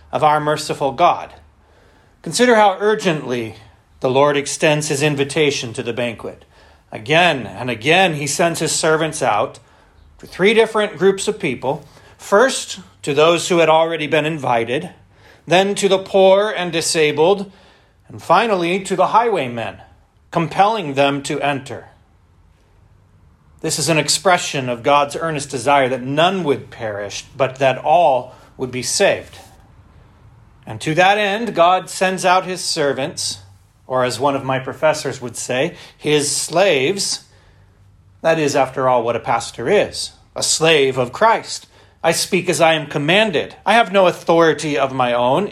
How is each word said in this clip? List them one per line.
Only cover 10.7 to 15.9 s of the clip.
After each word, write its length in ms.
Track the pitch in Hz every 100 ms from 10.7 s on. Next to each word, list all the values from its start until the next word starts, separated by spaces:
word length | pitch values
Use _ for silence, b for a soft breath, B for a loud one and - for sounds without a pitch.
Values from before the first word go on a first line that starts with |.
| 220 208 147
groups 300 | 190 196 -
of 140 | 214
people. 420 | 160 120 127 151 b b b b
First, 640 | - 202 262 - - - - _
to 120 | -
those 360 | 143 160 170 -
who 100 | 175
had 100 | 160
already 380 | 160 165 165 147
been 180 | 156 151
invited, 640 | 160 131 120 113 139 175 - _ b b b -
then 300 | 170 196 196
to 120 |
the 120 | 196